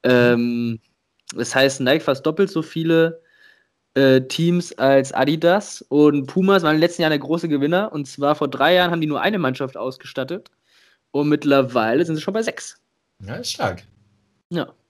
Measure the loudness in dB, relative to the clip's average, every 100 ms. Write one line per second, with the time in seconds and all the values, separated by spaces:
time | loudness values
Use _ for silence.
0 | 2 4 4 2 0 -2 -4 -6 _ _
1 | _ _ -16 -10 -4 2 0 0 0 0
2 | 0 -2 -2 0 -2 -2 -6 -6 0 2
3 | 2 -2 _ _ _ _ _ _ _ 2
4 | 4 4 2 -2 0 0 -2 0 4 4
5 | 2 -2 0 2 2 2 -2 -18 -4 4
6 | 4 4 -2 -2 2 4 2 2 0 0
7 | 0 0 -2 -4 -2 -2 0 0 -2 -8
8 | -10 -4 -2 0 -2 0 2 4 2 0
9 | -2 -2 -2 -2 -2 -4 -8 -8 -10 -10
10 | -14 -10 -8 -10 _ _ _ _ _ _
11 | _ -2 0 0 2 2 2 0 0 0
12 | 0 -4 -4 -4 -4 -8 -18 -20 _ _
13 | _ _ -14 -12 -10 -6 -6 -6 -16 _
14 | _ _ _ _ _ -8 -8 _